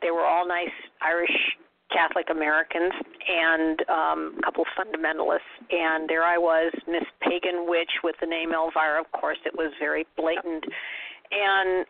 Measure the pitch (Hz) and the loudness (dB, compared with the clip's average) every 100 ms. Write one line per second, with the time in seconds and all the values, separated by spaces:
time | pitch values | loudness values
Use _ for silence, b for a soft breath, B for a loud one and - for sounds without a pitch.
0 | 170 170 151 170 180 175 175 - - _ | -2 2 4 4 2 -2 -4 -8 -16 _
1 | 160 170 160 - - - - _ _ 180 | 0 2 2 2 0 -2 -10 _ _ 0
2 | 165 185 - 160 151 156 160 170 175 - | 2 2 -2 0 2 2 2 0 0 -2
3 | - - - 170 165 160 160 160 - 160 | -8 -8 -2 2 4 4 2 0 0 0
4 | 160 160 156 160 165 - 165 - 190 160 | 0 0 -4 -4 -4 0 -2 -2 -6 -4
5 | 156 160 156 170 - - - 175 160 160 | -2 0 0 0 -2 -14 -4 0 2 0
6 | 160 160 170 170 170 160 165 - - 170 | 0 2 4 4 4 4 2 -2 -4 -4
7 | - - - 175 180 175 170 170 170 - | -4 -2 -2 0 -2 -2 0 0 0 -2
8 | 165 - 165 165 165 165 160 160 156 151 | -4 -4 -4 -2 -2 0 0 2 2 0
9 | 160 - 151 156 - - 160 139 151 156 | -2 -4 -4 -4 -6 -4 -4 -2 -2 -2
10 | 165 - 165 170 175 160 - B B B | -4 -2 -2 -2 -4 -6 -6 B B B
11 | B B - 202 196 196 185 185 - | B B -6 0 2 4 4 0 0